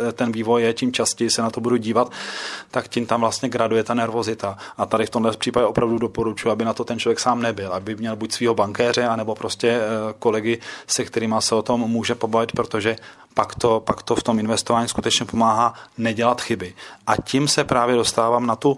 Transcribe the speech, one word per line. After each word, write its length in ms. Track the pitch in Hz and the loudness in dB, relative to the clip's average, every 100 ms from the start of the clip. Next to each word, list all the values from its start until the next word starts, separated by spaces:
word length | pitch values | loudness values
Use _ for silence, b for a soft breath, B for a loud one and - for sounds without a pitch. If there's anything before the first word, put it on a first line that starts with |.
| 117 | -6
eh, 40 | |
ten 200 | 113 120 | -2 -2
vývoj 300 | 113 110 120 | 0 2 4
je, 120 | 113 | 4
tím 180 | 117 127 | 2 0
častěji 380 | 123 117 - 117 | 0 0 0 0
se 120 | 107 | 0
na 80 | 113 | -2
to 100 | 117 | -2
budu 160 | 117 123 | 0 0
dívat, 360 | 110 113 123 B B B B B B | 2 2 2 B B B B B B
tak 180 | - - | -6 -4
tím 180 | - 113 | -4 0
tam 140 | 117 | 2
vlastně 280 | 113 - 131 | 2 0 -2
graduje 360 | 123 113 113 | 0 2 2
ta 100 | 107 | 2
nervozita. 640 | 120 117 113 107 110 101 98 B - | 0 0 0 -2 -2 -6 -8 B -6
A 100 | 104 | 0
tady 200 | 110 107 | 2 2
v 40 | |
tomhle 220 | 120 113 110 | 2 0 0
případě 300 | - 120 113 | 0 2 2
opravdu 320 | 117 120 117 | 2 2 2
doporučuji, 520 | 117 - 110 107 117 | 0 -2 -2 -2 0
aby 140 | 107 | 0
na 80 | 113 | 0
to 120 | 110 | -2
ten 140 | 120 117 | -4 -2
člověk 220 | 117 113 | 0 2
sám 220 | - 120 | 2 2
nebyl, 300 | 117 104 98 | 0 -2 -4
aby 220 | 92 98 107 | -6 -6 -6
měl 200 | 113 110 | -6 -6
buď 160 | 110 | -6
svýho 220 | - 120 | 0 2
bankéře, 520 | 113 101 98 120 120 120 | 2 0 2 2 2 0
anebo 280 | 113 110 | 0 -2
prostě, 340 | 107 104 - 120 | -6 -6 -2 0
eh, 100 | 120 107 110 110 107 | 2 0 -2 -4 -2
kolegy, 400 | 120 110 110 117 B B B | 0 0 0 -2 B B B
se 180 | - | -4
kterýma 360 | 113 - 110 110 | -2 -2 0 0
se 140 | - | 2
o 80 | 113 | 0
tom 180 | 107 120 | 2 0
může 340 | 113 117 104 | 0 0 -2
pobavit, 380 | 120 110 113 113 | -2 0 0 0
protože 440 | - 113 110 104 110 B B B | -2 -2 -2 -2 -2 B B B
pak 200 | - 107 | -2 -2
to, 260 | - 120 110 | 0 2 2
pak 220 | - 107 | 0 -4
to 140 | - 117 | -2 -2
v 60 | |
tom 160 | - 110 | 0 0
investování 500 | 107 110 - 117 117 | 0 -2 2 0 0
skutečně 380 | - 117 - 117 | -2 -2 -2 0
pomáhá 480 | 113 113 110 117 B B - | 2 4 4 2 B B -4
nedělat 420 | 113 110 120 123 | -2 2 2 0
chyby. 340 | - 110 92 - B B - | -2 -4 -4 -12 B B -2
A 100 | 110 | 0
tím 260 | - 135 143 | 0 0 2
se 160 | - | 2
právě 320 | 143 127 120 123 | 2 2 2 2
dostávám 500 | 113 - 113 120 120 | 2 2 2 2 0
na 100 | 113 | 0
tu 180 | 143 | 2